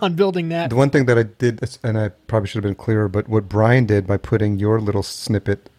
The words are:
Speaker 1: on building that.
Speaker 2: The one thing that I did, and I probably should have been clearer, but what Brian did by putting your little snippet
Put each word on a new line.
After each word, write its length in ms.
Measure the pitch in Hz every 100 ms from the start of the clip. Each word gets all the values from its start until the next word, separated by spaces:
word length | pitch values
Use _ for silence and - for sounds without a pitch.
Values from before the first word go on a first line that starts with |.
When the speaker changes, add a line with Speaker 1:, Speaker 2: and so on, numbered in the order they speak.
Speaker 1:
on 140 | 196 170
building 340 | 196 180 165
that. 220 | 165 170
Speaker 2:
The 40 | 117
one 140 | 139
thing 160 | 147 127
that 140 | 117
I 40 |
did, 380 | 110 - 120 107 - -
and 160 | 117 110
I 100 | 107 - -
probably 220 | 117 95
should 160 | 110
have 40 | 101
been 60 | 98
clearer, 240 | - 110 104
but 220 | 98 -
what 180 | 110 98
Brian 380 | 101 110 127 110
did 220 | 104 95
by 100 | 101
putting 400 | - 113 107 101
your 240 | 104 110
little 220 | 104 101
snippet 680 | - - - 104 - 101 -